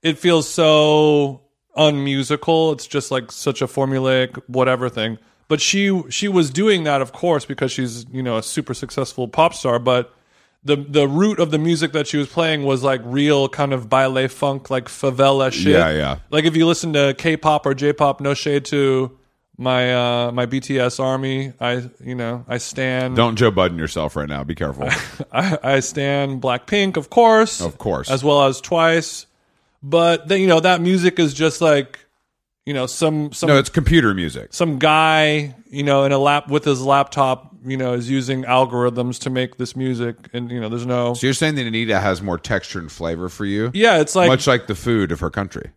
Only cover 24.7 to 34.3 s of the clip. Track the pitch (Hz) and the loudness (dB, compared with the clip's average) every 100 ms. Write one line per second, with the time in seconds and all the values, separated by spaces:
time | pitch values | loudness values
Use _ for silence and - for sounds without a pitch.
24.7 | 67 69 - - - - 120 185 156 127 | -6 -6 -6 -8 -14 -8 -4 -2 -2 0
25.7 | 135 131 147 139 139 139 135 131 123 - | 0 -2 -4 -2 -2 -2 -4 -4 -4 -2
26.7 | 208 196 165 143 - 226 220 220 - 85 | -2 0 -2 -2 4 6 6 2 -2 -6
27.7 | - 110 78 64 135 143 143 139 135 - | -6 -4 -4 -2 -2 2 4 2 0 -4
28.7 | 170 165 165 156 - - _ _ _ _ | 0 2 0 -2 -14 -18 _ _ _ _
29.7 | _ 139 165 170 165 156 196 185 165 175 | _ -2 2 2 0 0 0 4 4 4
30.7 | 180 175 185 180 180 160 135 160 151 165 | 2 2 2 2 2 0 2 -2 2 2
31.7 | 147 131 - _ _ _ _ _ _ - | 2 0 -14 _ _ _ _ _ _ -8
32.7 | 143 127 - 160 156 147 - 160 139 139 | -6 -6 0 0 0 -4 -4 2 4 4
33.7 | - 147 165 117 95 82 | 0 4 4 4 0 -4